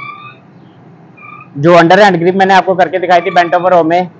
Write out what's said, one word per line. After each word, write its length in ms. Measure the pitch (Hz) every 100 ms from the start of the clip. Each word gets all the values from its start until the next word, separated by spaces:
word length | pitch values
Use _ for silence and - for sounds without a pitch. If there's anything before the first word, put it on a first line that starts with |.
| 1077 1077 1077 1077 _ _ - - - - - - - - - 143
जो 160 | 156
अंडर 260 | 175 165 185
हैंड 160 | 208 180
ग्रिप 160 | 170 190
मैंने 180 | 190
आपको 200 | 190 175 180
करके 220 | 165 175
दिखाई 220 | 175 175
थी 100 | 180
बेंट 220 | 175 170
ओवर 180 | 180 180
रो 100 | 180
में, 260 | 160 175 180 -